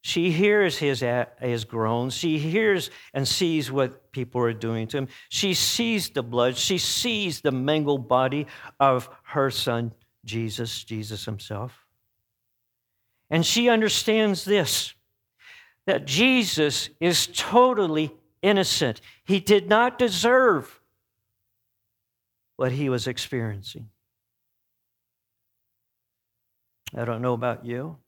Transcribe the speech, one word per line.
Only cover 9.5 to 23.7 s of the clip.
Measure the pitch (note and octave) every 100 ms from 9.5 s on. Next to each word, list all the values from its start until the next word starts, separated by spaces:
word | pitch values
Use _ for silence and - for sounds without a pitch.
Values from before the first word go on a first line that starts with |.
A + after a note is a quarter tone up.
| B2+ - A#2 A#2 - _ _ A2+
Jesus, | A2+ A2+ G#2+ A2+ -
Jesus | - A2 G#2+ G#2+
himself. | - G#2 - G2+ B2 - _ _ _ _ _ _ _ _ _ _ _ _ _ _ _
And | D#3+ E3
she | A#3 A#3+
understands | A3+ G#3+ - - A3 G#3+ F#3
this, | - G3+ C#3+ - - - _ _ _ _ - - - _ -
that | G3
Jesus | C#3+ C#3 B3 B3+ F#3+ - D3+ - - _
is | E3+ E3+ -
totally | - - A3+ B3+ A3+ F#3 D#3 D#3 - _ _
innocent. | F#3+ G3+ F#3 - C#3 G#2+ - -
He | - F#3+
did | F#3 G3+ F#3
not | G#3+ B3 B3
deserve | B3 F3+ A#3 B3 B3+ E3 A#2 - _ _ _ _ _ _ _ _ _ _ _ _ _ _ _ _ _ -
what | B2+
he | B2+ C#3+
was | B2+ A#2+
experiencing. | B2 - B2+ A2+ G2+ G2